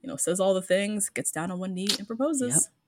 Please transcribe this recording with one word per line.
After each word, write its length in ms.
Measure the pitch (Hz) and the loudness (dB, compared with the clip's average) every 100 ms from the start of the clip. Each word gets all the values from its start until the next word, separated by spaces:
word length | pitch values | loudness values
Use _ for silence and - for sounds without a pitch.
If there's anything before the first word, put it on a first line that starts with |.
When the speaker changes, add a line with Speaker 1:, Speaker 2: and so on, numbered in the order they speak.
Speaker 1:
You 80 | - | -8
know, 60 | - | -2
says 240 | - 185 | 0 2
all 140 | 190 | 4
the 80 | 190 | 2
things, 480 | 180 185 202 214 - | 2 2 2 -2 -4
gets 220 | - - | -4 -4
down 200 | 156 175 | -4 -4
on 80 | 180 | -4
one 140 | 185 | -4
knee 140 | 180 196 - | -4 -2 -2
and 100 | 202 | -4
proposes. 460 | 226 285 285 247 | -2 0 0 2
Speaker 2:
Yep. 80 | 156 - _ | 2 0 _